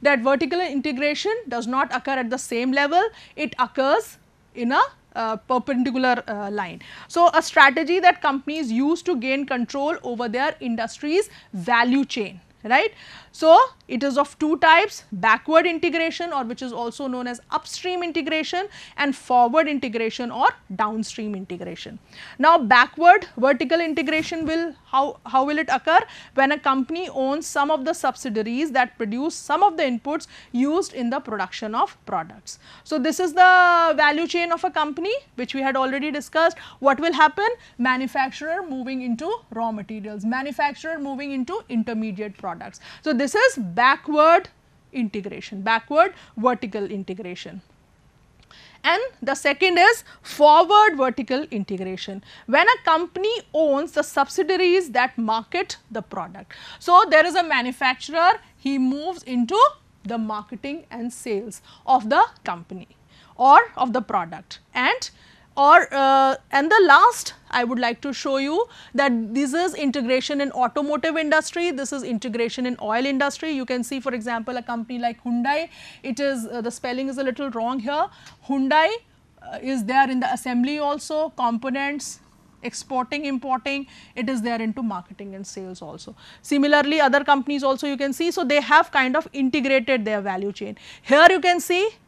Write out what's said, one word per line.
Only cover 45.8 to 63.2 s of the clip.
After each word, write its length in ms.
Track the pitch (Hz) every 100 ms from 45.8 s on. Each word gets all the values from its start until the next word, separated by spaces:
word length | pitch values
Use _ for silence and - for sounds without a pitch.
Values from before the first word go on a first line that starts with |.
| - 294 370 370 - -
vertical 460 | 240 247 226 208
integration. 760 | 202 202 190 185 180 180 - 180 _ _ _ _ _ _ _ _ _ - - -
And 200 | 277 349 508 -
the 140 | 240
second 440 | 277 294 277 370 349
is 260 | 381 466 - -
forward 760 | - - 294 302 349 415 427 302
vertical 460 | 254 240 240 262 311
integration. 760 | 214 190 190 185 185 - 196 - - -
When 200 | 269 381
a 160 | 480
company 580 | - 320 339 - 403 466 -
owns 400 | 294 311 277 311
the 100 | -
subsidiaries 880 | 294 - 277 - 311 370 370 359 339
that 260 | 247 247 -
market 580 | 226 220 220 349 381 - _
the 100 | 220
product. 540 | - - 170 185 - - - -
So, 240 | - 349 403
there 160 | 311 330
is 80 |
a 80 | 339
manufacturer, 960 | 339 277 247 254 262 262 - 311 339 427 _ _
he 220 | 269 277
moves 440 | 254 277 311 349
into 380 | - 254 233 392 554 587 _ _
the 120 | 202 233
marketing 720 | 214 214 208 220 277 302 -
and 220 | 240 233
sales 480 | - - 208 220 - _ - -
of 220 | 262 214
the 160 | 285 466 -
company 440 | - 175 170 190 - _ _ _